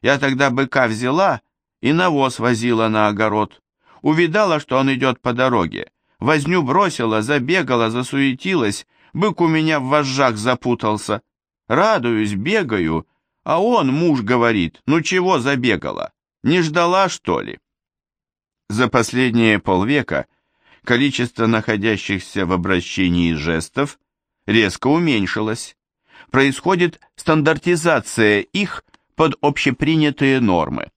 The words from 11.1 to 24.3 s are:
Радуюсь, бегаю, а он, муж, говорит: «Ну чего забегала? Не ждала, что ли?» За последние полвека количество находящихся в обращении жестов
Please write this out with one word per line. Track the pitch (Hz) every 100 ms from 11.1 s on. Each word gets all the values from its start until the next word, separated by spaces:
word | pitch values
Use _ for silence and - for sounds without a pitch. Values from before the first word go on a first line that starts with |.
| 104 _ _ _ _ _
Радуюсь, | 123 208 214 120 113 107
бегаю, | 101 120 220 156 107 82 80 - _ _ _
а | - 160
он, | 214 240 139
муж, | 139 175 139
говорит: | 104 123 117 110 82 _ -
«Ну | 156
чего | 156 185 180 175
забегала? | 123 139 123 92 71 50 50 _ _ _
Не | 117 180
ждала, | 160 156 170 185 190
что | - - 78
ли?» | 50 - _ _ _ _ _ _ _ _ _ _ _
За | 104 123
последние | 123 110 123 127 117 113 104
полвека | - 92 104 143 120 71 62 _ _ _ _ _
количество | - 120 139 135 123 - 113
находящихся | 113 107 107 107 104 - 98 - 98 90
в |
обращении | 92 87 92 87 - 92 87 85
жестов | 80 76 82 - - 139 - _ _ _